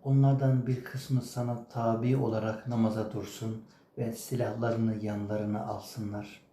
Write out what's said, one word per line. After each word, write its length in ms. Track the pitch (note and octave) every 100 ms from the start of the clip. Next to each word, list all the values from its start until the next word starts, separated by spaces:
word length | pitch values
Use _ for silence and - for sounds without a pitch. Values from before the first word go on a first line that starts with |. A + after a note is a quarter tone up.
onlardan 600 | C#3 C3+ C#3 C3+ C3+ C3 A#2
bir 180 | B2+
kısmı 380 | - C3 - C3
sana 460 | - B2+ A#2+ A#2 -
tabi 480 | B2 A#2 A#2 B2 C3+
olarak 520 | A2+ G#2+ A2 G#2+ B2
namaza 440 | A#2 A2 A2 G#2
dursun 520 | G#2+ G2 - A2 A2 - - _ -
ve 140 | A#2
silahlarını 920 | A2+ - A#2+ G#2+ G#2+ A#2 A2+ A2+ G#2+
yanlarına 600 | G#2+ G#2 G2+ G#2+ G#2 G#2 G#2
alsınlar. 760 | G#2 - - G#2 G2+ G2+ - _